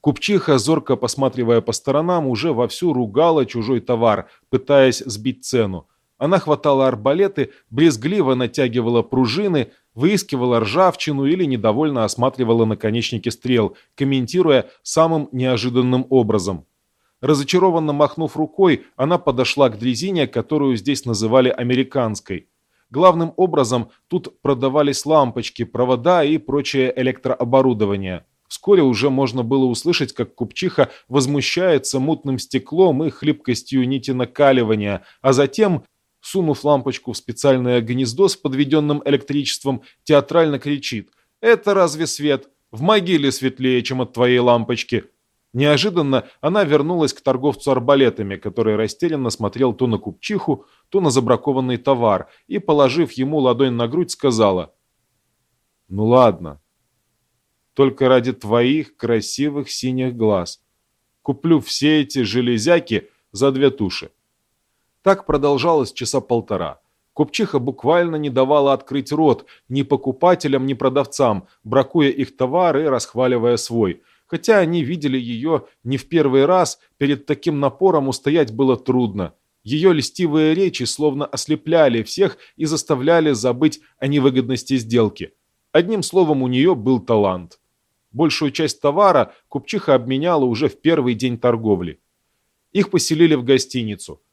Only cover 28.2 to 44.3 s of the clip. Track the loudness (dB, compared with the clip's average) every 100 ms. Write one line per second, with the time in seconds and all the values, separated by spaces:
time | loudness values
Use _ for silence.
28.2 | _ _ _ -10 2 4 4 2 0 0
29.2 | -2 -2 -2 0 0 0 -2 -2 -4 -6
30.2 | -8 _ -10 -6 -4 0 0 0 _ -2
31.2 | 0 -2 -2 -2 2 0 0 -4 -2 -4
32.2 | -4 -6 -4 -6 -4 2 4 4 -2 -4
33.2 | -4 -2 -4 -6 -2 -2 -2 -4 -4 -4
34.2 | -4 2 4 4 2 0 -2 -6 _ _
35.2 | 2 2 2 2 0 0 _ _ _ _
36.2 | -8 -2 -2 -2 2 0 0 -8 -10 -12
37.2 | -12 -2 2 2 2 0 0 -2 -4 0
38.2 | 0 0 -6 -2 0 0 0 -2 0 -2
39.2 | -2 -4 -4 -6 -6 -6 -8 _ 2 2
40.2 | 4 0 0 -2 -6 -6 -6 -10 -12 _
41.2 | _ _ 2 2 2 2 2 0 -6 -4
42.2 | -2 -2 -4 _ _ -6 0 2 2 0
43.2 | 0 -2 -6 -2 0 0 -2 -6 -6 0
44.2 | 2